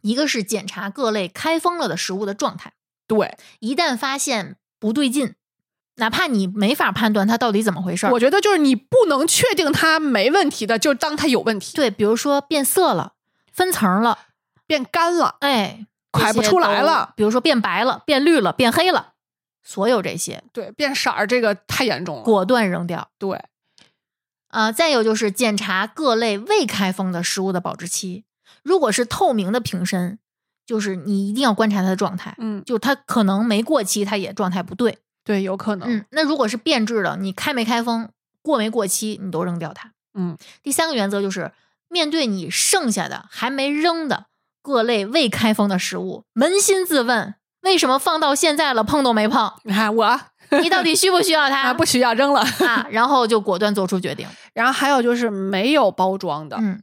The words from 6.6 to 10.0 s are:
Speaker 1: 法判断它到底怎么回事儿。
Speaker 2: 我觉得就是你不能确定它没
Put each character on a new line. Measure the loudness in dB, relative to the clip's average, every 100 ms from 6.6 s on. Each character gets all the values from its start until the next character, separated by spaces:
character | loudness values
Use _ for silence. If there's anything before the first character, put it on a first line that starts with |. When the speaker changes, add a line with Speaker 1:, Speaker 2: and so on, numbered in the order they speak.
| 0
Speaker 1:
法 | 2 -2
判 | 0 0
断 | 2 2
它 | 2
到 | 2
底 | 2
怎 | 0
么 | -2
回 | -4 -2
事 | 0
儿。 |
Speaker 2:
我 | 4
觉 | 4
得 | 4
就 | 4
是 | 4
你 | 4 2
不 | _ 4 4
能 | 2 2
确 | 2 2
定 | 2 0
它 | 2 2
没 | 2